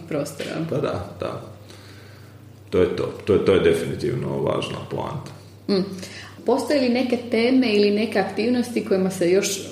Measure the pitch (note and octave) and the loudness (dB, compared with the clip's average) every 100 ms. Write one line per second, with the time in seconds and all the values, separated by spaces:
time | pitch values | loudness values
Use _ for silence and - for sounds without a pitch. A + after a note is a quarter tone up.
0 | - D3 D3 - D#3+ D#3+ E3 C3 - - | -6 -4 -4 -6 -6 -4 -2 -2 -2 -4
1 | - - - - - - - - - - | -6 -8 -8 -8 -12 -18 -20 -20 -20 -20
2 | - - - - - - - F#2 E2+ - | -20 -20 -20 -20 -20 -20 0 2 4 2
3 | - - - F2+ - F2+ E2 - C#2 - | -4 -2 2 4 6 6 6 4 0 -4
4 | - - C#2+ C#2 D2 - - - - - | -2 -2 -4 -2 -2 -2 -4 -8 -8 -6
5 | - - - - - - - G3 F#3 - | -6 -8 -12 -18 -20 -10 -2 -2 -2 -8
6 | - - - - - C4+ - D4 B3+ B3 | -14 -14 -18 -6 0 0 2 0 2 0
7 | B3 A#3 - A3+ A#3+ C4 B3 G#3 G#3 G#3 | 0 -2 -2 0 4 4 4 4 4 2
8 | A3 G#3+ G#3 - A3+ B3 A#3 A3 - F#3+ | 0 0 -2 0 0 0 0 -2 0 2
9 | F#3+ - E3+ F#3 - - - | 2 2 2 2 2 -4 -8